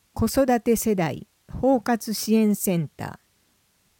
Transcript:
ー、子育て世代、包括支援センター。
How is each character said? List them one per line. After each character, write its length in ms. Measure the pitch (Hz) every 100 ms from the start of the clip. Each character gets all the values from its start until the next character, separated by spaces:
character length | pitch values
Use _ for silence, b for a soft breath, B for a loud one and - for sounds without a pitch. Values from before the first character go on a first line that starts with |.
| _
ー、 120 | - 226
子 140 | -
育 180 | 262 240
て 140 | 240
世 220 | 220 226 202
代、 320 | 160 - - _ -
包 300 | - 254 269
括 360 | 233 233 -
支 220 | 208 -
援 220 | 220 214 202
セ 200 | - 170
ン 120 | 147
タ 160 | -
ー。 220 | 104 - _ _ _ _ _ _ _ _